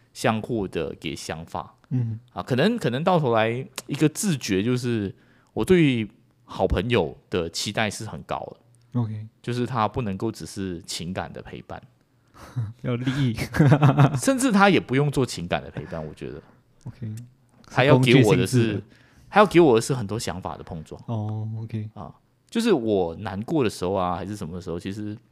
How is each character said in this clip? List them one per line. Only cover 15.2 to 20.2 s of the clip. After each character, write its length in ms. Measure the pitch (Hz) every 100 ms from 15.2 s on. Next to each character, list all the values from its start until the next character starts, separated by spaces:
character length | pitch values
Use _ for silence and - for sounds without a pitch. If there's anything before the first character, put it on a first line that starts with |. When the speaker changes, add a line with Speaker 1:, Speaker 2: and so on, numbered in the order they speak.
| 123
Speaker 1:
情 220 | - 87
感 160 | 80
的 80 | 71
陪 140 | - 80
伴， 200 | 82 78
我 80 |
觉 160 | - 64
得。 120 | 71 - _ _ _ -
Speaker 2:
OK。 300 | - 113 113 - _ _ _ -
Speaker 1:
他 180 | -
要 140 | 135 127
给 260 | 127 139
我 120 | 107 92
的 100 | 92
是， 0 |
Speaker 2:
是 0 |
工 0 |
具 0 |
性 160 | 123
质 120 | 113
的。 100 | 101 - _ _ _ -
Speaker 1:
他 100 | 196
要 60 | 208
给 120 | 175
我 160 | 160 113
的 60 |
是 120 | - 131
很 100 | 98
多 140 |
想 200 | 110